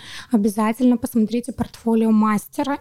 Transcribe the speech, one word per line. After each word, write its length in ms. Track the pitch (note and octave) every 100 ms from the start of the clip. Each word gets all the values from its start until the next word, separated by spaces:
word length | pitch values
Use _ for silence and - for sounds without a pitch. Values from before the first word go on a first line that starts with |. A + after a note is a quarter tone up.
| - - -
Обязательно 640 | A3 G#3+ G#3 G#3+ A3+ B3+ A#3+
посмотрите 560 | - A#3 G#3+ A#3+ A#3+
портфолио 480 | - - - A3+ A3+
мастера, 800 | A3 G#3+ G#3+ G#3 - - C4+ C#4+